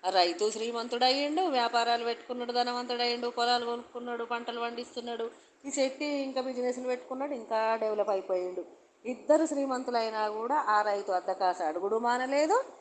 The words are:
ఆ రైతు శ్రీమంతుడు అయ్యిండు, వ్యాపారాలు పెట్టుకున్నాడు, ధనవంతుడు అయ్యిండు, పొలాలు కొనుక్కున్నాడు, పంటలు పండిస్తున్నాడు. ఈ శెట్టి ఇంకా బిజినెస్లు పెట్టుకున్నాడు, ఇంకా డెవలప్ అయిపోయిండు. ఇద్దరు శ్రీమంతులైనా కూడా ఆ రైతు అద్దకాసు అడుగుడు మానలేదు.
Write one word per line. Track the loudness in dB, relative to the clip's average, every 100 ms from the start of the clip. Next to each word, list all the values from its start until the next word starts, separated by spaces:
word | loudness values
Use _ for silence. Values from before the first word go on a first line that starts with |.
| 4
ఆ |
రైతు | 4 4 4 -2
శ్రీమంతుడు | 0 -4 -4 -4 2
అయ్యిండు, | 4 4 2 2
వ్యాపారాలు | 2 2 2 2 2 2
పెట్టుకున్నాడు, | 0 -4 -6 -6 -2
ధనవంతుడు | 0 0 -2 -4 -2
అయ్యిండు, | 0 0 -4
పొలాలు | 0 2 2 0
కొనుక్కున్నాడు, | -6 -8 -10 -8 -6
పంటలు | -4 -4 -4 -4
పండిస్తున్నాడు. | -6 -6 -10 -10 -8 -6 -6 -8 _ _ -8
ఈ |
శెట్టి | 0 0 0 -2
ఇంకా | -2 -2 -2
బిజినెస్లు | -4 -2 -2 -2
పెట్టుకున్నాడు, | -4 -4 -6 -6 -4
ఇంకా | -6 -2 0 2 2
డెవలప్ | 0 2 2
అయిపోయిండు. | 0 0 -2 -2 -6 -10 -16 _ _ -8
ఇద్దరు | -8 4 4 4
శ్రీమంతులైనా | 0 0 -2 -2 0 0 0 -2
కూడా | -2 0 0
ఆ | 4 4
రైతు | 4 0 0
అద్దకాసు | -2 0 0 0 2
అడుగుడు | -2 0 0 2
మానలేదు. | 2 2 2 2 4 2 0 -12